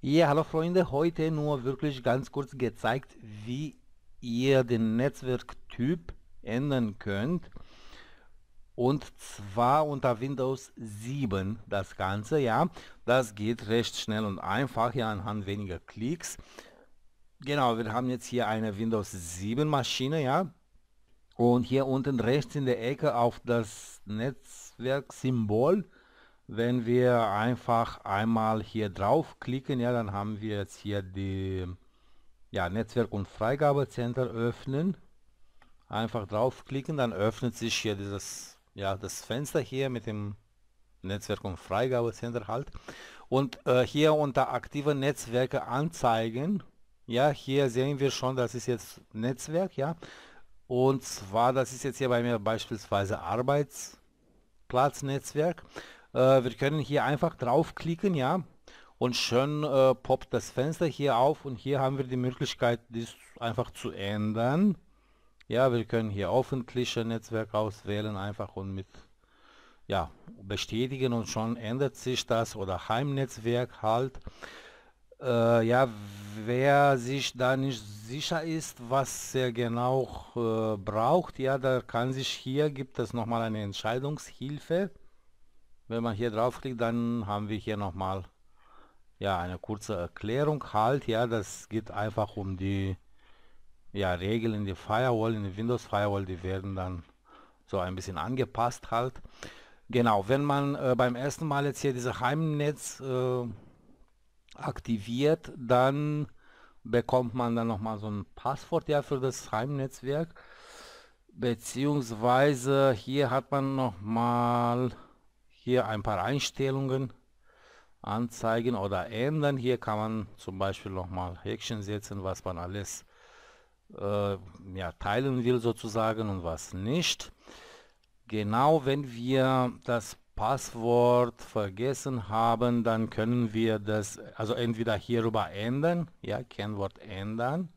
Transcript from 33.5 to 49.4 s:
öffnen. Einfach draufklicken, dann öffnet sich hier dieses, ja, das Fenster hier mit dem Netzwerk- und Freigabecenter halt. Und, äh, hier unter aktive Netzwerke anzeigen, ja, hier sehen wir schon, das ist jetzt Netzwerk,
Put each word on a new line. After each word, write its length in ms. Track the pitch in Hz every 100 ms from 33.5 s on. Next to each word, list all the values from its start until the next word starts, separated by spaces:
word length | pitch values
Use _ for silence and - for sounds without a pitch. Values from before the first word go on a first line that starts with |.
| 139 147 143 131 - 120 123
öffnen. 760 | 123 113 120 117 - 135 180 175 - _ _ _ - - - - _
Einfach 400 | 104 113 117 98
draufklicken, 720 | 107 127 - - 135 135 151
dann 160 | 120
öffnet 420 | 92 104 113 127 -
sich 200 | 117 -
hier 200 | 110 101
dieses, 640 | 101 101 - - - - _ -
ja, 200 | 98 98
das 300 | 101 - -
Fenster 360 | 117 147 165
hier 280 | 127 131 135
mit 160 | 123 113
dem 300 | 107 104 104 _ _ _ _ _ _
Netzwerk- 440 | 92 104 - 101 104
und 120 | 87
Freigabecenter 880 | - 95 127 123 117 110 117 120 110
halt. 220 | 113 143 - - - - - -
Und, 360 | 131 135 - -
äh, 180 | 127
hier 300 | 117 147 156
unter 400 | 151 147 131 131
aktive 400 | 127 - 147 143
Netzwerke 680 | 143 135 147 - 117 131 139
anzeigen, 1000 | - 123 156 - 127 113 113 113 151 202 - _ - _ -
ja, 220 | 117 143
hier 400 | 135 - 135 139
sehen 300 | 117 135 143
wir 120 | 139
schon, 240 | - 127 131
das 180 | 120
ist 140 | 123 -
jetzt 340 | 117 - - -
Netzwerk, 640 | 110 117 131